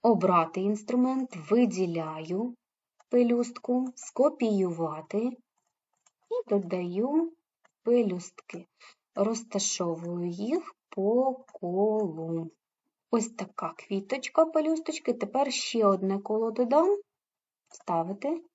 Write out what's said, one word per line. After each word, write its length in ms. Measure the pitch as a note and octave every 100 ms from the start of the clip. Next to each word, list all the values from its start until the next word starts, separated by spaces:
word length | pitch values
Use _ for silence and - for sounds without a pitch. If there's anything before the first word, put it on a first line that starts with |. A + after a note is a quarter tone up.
Обрати 600 | A3+ G3+ F#3 F3+ D#3+ F#3+
інструмент, 720 | G3 G#3+ - B3 B3+ C4 B3+ F3 D3
виділяю 1040 | A3+ A#3 F3+ F3+ E3 D#3 D#3 D#3+ F#3 A#3+ A#3+ _ _ _ _ _
пелюстку, 760 | B3 A#3+ A#3+ A#3+ A#3+ - B3 B3+ -
скопіювати 1200 | - - C#4+ D4 A3+ G3+ F#3 E3 E3 D#3 D#3 G#3
і 1300 | A#3+ B3 _ _ _ _ _ _ _ _ _ A#4+ -
додаю 840 | G3+ F3 F3+ F3 F#3 B3+ D#4 E4 - _ _ _ _
пелюстки. 800 | - A#3+ G#3+ F3+ - - - E3+ - _ - _ _ -
Розташовую 1120 | G3+ A3+ - G3+ - - F3 E3 E3+ F3 F3
їх 480 | F3 G#3+ E4+ - _ _
по 440 | - G3 A#3+ C4 B3+ -
колу. 960 | - F3 F3+ G#3+ G#3+ G3+ D#3+ E3 E3 E3 _ _ _ _ _ _
Ось 160 | A#3 A3
така 460 | - F#3+ - - -
квіточка, 680 | - G3 G3 C4+ - - D#4+
пелюсточки. 680 | D#4+ D#4 D#4+ D#4+ D#4 -
Тепер 400 | A#3 G3+ C4 C#4
ще 320 | - - A#3 G#3
одне 340 | F#3+ F#3+ G3
коло 320 | G3+ A3 A3+
додам, 460 | A3 A#3+ C#4+ F4+ G4+ - _ _ _ _ _ _
ставити. 760 | - - E3+ E3 G3+ C#4 E4 -